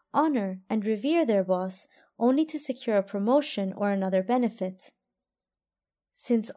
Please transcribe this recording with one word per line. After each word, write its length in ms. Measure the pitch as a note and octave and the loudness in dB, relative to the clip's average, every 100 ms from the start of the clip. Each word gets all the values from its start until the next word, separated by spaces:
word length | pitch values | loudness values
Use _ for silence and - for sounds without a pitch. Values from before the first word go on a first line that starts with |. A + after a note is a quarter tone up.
| _ | _
honor, 480 | - D#4 C4 G3 F#3 - | 0 2 2 -2 -6 -4
and 160 | A3 G3+ | -2 0
revere 400 | G#3+ C4 E4+ C4+ | -2 0 2 4
their 180 | G3+ | 2
boss 440 | F#3 F3+ F#3 F#3 - _ _ - | 2 0 -2 -6 -12 _ _ -2
only 260 | A#3+ C4+ D#4 | 2 2 0
to 140 | D4+ | -2
secure 380 | - A#3+ - G#3 | -4 -4 0 0
a 60 | |
promotion 680 | F#3+ G3+ G#3 C#4+ D4 - F#3+ - | 0 -2 2 2 2 -2 -4 -2
or 140 | G3+ | -2
another 320 | G3 F#3+ F#3+ | 0 0 0
benefit. 720 | F#3 B3+ A#3 - F#3 F#3 - _ _ _ _ _ _ _ _ _ _ _ _ - | 2 0 0 -2 -8 -8 -16 _ _ _ _ _ _ _ _ _ _ _ _ -8
Since 300 | - A#3 A3 | 0 0 0